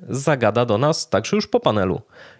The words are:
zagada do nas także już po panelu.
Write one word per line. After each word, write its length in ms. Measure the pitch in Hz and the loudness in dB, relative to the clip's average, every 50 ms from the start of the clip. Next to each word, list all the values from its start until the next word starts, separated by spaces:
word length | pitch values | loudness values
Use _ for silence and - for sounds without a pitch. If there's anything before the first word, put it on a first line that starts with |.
| 180 - | -8 -8
zagada 560 | 117 135 135 165 147 131 117 104 104 117 123 | -6 -2 0 0 0 2 2 2 2 2 0
do 140 | 120 104 107 | 2 0 2
nas 300 | 135 151 - - - - | 2 0 0 -2 -2 -2
także 280 | - 98 101 - 202 | -2 -2 0 -2 -2
już 100 | 214 - | -2 0
po 140 | - - 240 | 0 -2 0
panelu. 420 | - 139 107 104 92 95 87 - - _ - - - - - | 2 2 2 2 0 0 -2 -4 -8 _ -20 -20 -20 -20 -20